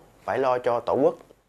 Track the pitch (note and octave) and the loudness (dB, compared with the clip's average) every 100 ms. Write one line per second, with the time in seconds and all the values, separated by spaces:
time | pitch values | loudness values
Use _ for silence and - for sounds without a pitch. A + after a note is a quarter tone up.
0 | - - - A2+ C3+ B2 B2 A#2 - G#2 | -20 -14 -6 -2 0 0 0 -2 0 2
1 | D3+ - - - | 2 0 -10 -20